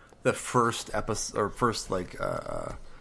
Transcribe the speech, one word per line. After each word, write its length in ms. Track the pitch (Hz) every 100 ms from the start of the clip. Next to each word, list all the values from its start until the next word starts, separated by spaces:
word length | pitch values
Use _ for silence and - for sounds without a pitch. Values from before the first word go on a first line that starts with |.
| - -
the 100 | 127
first 560 | 107 - 123 117 - -
episode, 440 | 104 107 107 - 113
or 120 | 101
first, 420 | - 120 101 -
like, 240 | 92 90 -
uh, 520 | 92 - 50 50 50 - - -